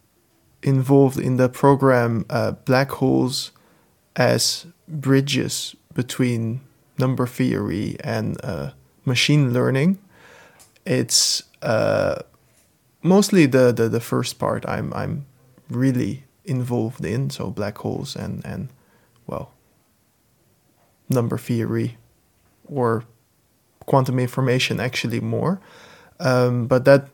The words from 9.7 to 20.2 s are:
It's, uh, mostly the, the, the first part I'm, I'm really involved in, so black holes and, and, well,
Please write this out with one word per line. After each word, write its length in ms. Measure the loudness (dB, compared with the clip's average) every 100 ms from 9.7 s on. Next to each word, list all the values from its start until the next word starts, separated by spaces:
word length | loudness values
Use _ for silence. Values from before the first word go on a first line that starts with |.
| 2 2 0 _ _ -20 -20 -20 _ -20 _ -4
It's, 580 | -2 0 0 0 -2 -8 _
uh, 640 | -2 0 0 0 0 -4 -10 _ _ _ _ _ _ _
mostly 440 | 2 4 4 4 6
the, 260 | 6 4
the, 160 | 4 0
the 140 | 0
first 360 | -2 -4 -4 -4
part 300 | -4 -4 -4
I'm, 240 | -6 -6
I'm 340 | -6 -6 -8 -10 _ _ _ -10
really 560 | -2 0 0 -4 -6 -14 _
involved 640 | -8 -6 -2 -4 -4 -6 -6
in, 240 | -4 -4
so 200 | -6 -10
black 260 | -6 -8 -6
holes 400 | -8 -6 -8 -10
and, 280 | -10 -10 -10
and, 220 | -10 -12 -16 _ _ _ _ -12
well, 260 | -12 -12 _ _ _ _ _ _ _